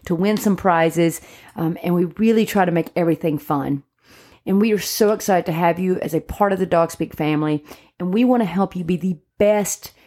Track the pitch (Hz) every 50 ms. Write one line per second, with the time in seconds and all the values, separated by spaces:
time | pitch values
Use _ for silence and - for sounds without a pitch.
0 | - - 180 165 185 208 214 202 - 214 190 175 - 196 170 165 165 165 - 170
1 | 170 165 165 - - - - - - - - - 165 160 170 170 - 170 175 175
2 | 180 170 151 - 220 226 226 226 214 202 - 202 185 175 170 170 160 - - 175
3 | 175 170 160 156 - 165 151 147 - - 156 139 135 135 143 139 - _ _ _
4 | _ _ - - - _ - _ - - 190 196 214 226 208 196 - - - -
5 | 220 208 220 208 - - 190 175 165 - 160 165 180 170 170 175 185 185 185 -
6 | - 160 165 156 156 - - - 208 202 196 180 190 170 175 170 165 160 - -
7 | 165 - - - 156 151 151 151 151 151 151 151 147 - - - _ _ _ -
8 | 185 180 185 226 247 247 254 240 226 175 170 190 196 185 - 180 175 160 185 160
9 | 160 190 180 151 _ _ _ - 208 208 214 208 202 - - - - - - _
10 | _